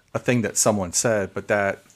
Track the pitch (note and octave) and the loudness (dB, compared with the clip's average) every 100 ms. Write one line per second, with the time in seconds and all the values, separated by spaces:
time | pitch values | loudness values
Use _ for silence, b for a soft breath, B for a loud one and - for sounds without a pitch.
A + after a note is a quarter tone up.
0 | _ C#3 - B2 G#2 - A#2 G#2 F2+ - | _ -6 0 0 0 0 2 2 0 0
1 | B2 G#2+ F#2 G2+ - G#2 G2 - - | 0 0 -2 -6 -2 0 0 -4 -10